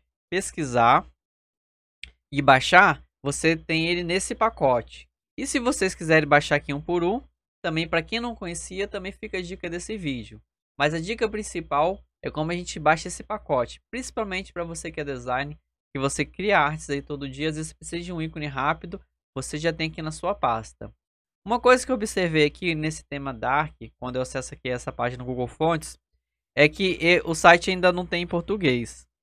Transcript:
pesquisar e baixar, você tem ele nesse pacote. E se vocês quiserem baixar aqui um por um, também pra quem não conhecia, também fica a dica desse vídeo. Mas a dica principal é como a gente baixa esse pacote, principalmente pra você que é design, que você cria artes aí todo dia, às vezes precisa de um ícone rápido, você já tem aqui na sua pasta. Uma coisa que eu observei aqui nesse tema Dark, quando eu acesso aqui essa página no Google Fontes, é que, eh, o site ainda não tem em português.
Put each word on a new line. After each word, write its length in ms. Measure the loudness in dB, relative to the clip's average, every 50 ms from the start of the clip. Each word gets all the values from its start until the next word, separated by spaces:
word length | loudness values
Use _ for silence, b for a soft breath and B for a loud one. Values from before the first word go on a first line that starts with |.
| _ _ _ _ _ _
pesquisar 720 | -4 -4 -4 -4 -6 -6 -4 0 4 6 8 8 8 6 4 0 _ _ _ _ _ _ _ _ _ _ _ _ _ _ _ _ _ _ -20 -20 _ _ _ _
e 100 | -4 2
baixar, 640 | 6 8 8 8 6 8 8 8 8 8 4 2 -4 _ _ _ -6
você 320 | -4 -4 2 2 2 2
tem 320 | 2 -2 -2 0 0 2 0
ele 160 | 0 -2 -2
nesse 300 | -2 -2 -2 -2 -2 -2
pacote. 760 | 0 0 0 0 2 2 4 4 2 0 -4 -14 -20 -20 _ _ _ _ _ _ -10
E 80 | -8
se 140 | -4 -4 -2
vocês 340 | 0 0 0 0 0 -2 -2
quiserem 340 | -4 0 4 4 4 6 6
baixar 280 | 4 4 4 4 0
aqui 180 | -2 0 -4 -6
um 80 | -6
por 220 | -4 -4 -2 0 0
um, 180 | 0 -2 -2 -6 -10 _ _ _ _ _ _ -6
também 240 | -4 -2 -2 -2 0
pra 140 | -2 -2
quem 180 | -2 -2 -6 -6
não 140 | -6 -6 -8
conhecia, 540 | -8 -10 -10 -10 -10 -12 -12 -6 -6 -6 -6
também 240 | -6 -8 -10 -10
fica 260 | -12 -12 -14 -8 -8 -6
a 40 |
dica 280 | -6 -6 -10 -10 -10 -8
desse 280 | -8 -8 -8 -8 -10 -6
vídeo. 440 | -4 -6 -6 -6 -8 -12 -16 -20 _ _ _ _ _ _ _ 0
Mas 160 | 0 2 2
a 60 | 0
dica 300 | -4 -4 -4 -2 -2 -2
principal 760 | -2 -6 -8 -6 -8 -8 -6 -2 0 2 2 2 0 -4 -10 _ _ _ -10
é 60 | -8
como 220 | -4 -4 -4 -2
a 40 | -4
gente 240 | -6 -6 -8 -10 0
baixa 280 | 4 4 4 4 0 -8
esse 160 | -10 -12 -10
pacote, 580 | -8 -10 -10 -4 -2 0 0 0 -2 -6 -16 _ _
principalmente 600 | -10 -10 -10 -8 -6 -6 -4 -4 -4 -6 -6 -8
pra 120 | _ -8 -8
você 280 | -8 -8 -10 -10 -10
que 80 | -8 -6
é 40 | -6
design, 540 | -6 -6 -8 -4 -4 -2 -2 -4 -6 -8 -14 _ _ _ _ _ _ _
que 60 | -2
você 260 | -2 -2 0 -2 -4
cria 340 | -4 -4 -4 0 2 4 4
artes 300 | 4 4 0 -4 -6 -6
aí 120 | -6 -6
todo 280 | -4 -6 -8 -8 -6 -8
dia, 200 | -6 -4 -4 -4
às 60 | -4
vezes 180 | -4 -8 -8 -10
precisa 300 | _ -14 -10 -8 -8 -8
de 100 | -6 -6
um 80 | -6
ícone 240 | -6 -6 -6 -6 -8
rápido, 560 | -6 -4 -2 0 0 0 -2 -4 -12 -14 -14 -16 _ _ _ _ _ _
você 220 | -10 -8 -6 -8 -2
já 140 | -2 -2
tem 180 | -2 -2 -4 -6
aqui 120 | -6 -6
na 100 | -8 -8
sua 240 | -8 -4 -4 -4 -4
pasta. 580 | 0 0 0 0 0 -4 -8 -14 _ -16 -16 -16 _ _ _ _ _ _ _ _ _ _
Uma 140 | -2 -2 2
coisa 260 | 6 6 6 6 4
que 60 | -2
eu 40 | -2
observei 500 | -2 -2 -4 -2 0 0 2 4 4 4
aqui 300 | 4 2 -2 -4 -4 -2
nesse 280 | -2 -2 -4 -4 -6 -10
tema 300 | _ -10 -8 -8 -8 -8
Dark, 420 | -4 -2 0 2 0 0 -2 -4 _ -18 -18 -14 _
quando 200 | -10 -6 -4 -4
eu 40 |
acesso 320 | -4 -4 -6 -8 -8 -8 -14
aqui 160 | -10 _ -6
essa 220 | -6 -4 -6 -8
página 320 | -6 -4 -4 -4 -4 -6 -8
no 60 | -8
Google 180 | -4 -4 -4 -6
Fontes, 500 | -2 0 0 2 2 0 -2 -8 -16 -18 _ _ _ _ _ _ _ _ _ _ _
é 120 | 4 4 4
que, 300 | 4 2 0 -2 0 0
eh, 200 | 4 4 4 4 2
o 100 | 0 -4
site 380 | 6 8 8 8 8 6 0
ainda 200 | -2 2 2 2
não 140 | 2 2 -2
tem 180 | -4 -4 -4 -4
em 40 | -2
português. 800 | -4 -4 -2 -2 -4 0 2 2 2 0 -2 -6 -12 -18 -20 _ _ _